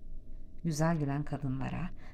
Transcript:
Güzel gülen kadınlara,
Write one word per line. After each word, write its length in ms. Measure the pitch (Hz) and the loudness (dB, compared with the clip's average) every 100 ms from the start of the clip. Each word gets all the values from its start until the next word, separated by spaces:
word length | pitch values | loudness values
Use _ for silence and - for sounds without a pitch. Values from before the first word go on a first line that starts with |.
| - - - - - - | -2 -4 -4 -6 -6 -2
Güzel 340 | 165 147 160 165 | 0 4 4 6
gülen 240 | 139 143 | 2 2
kadınlara, 680 | 147 139 139 131 123 123 180 - - | 0 -2 0 0 0 0 -2 -4 -8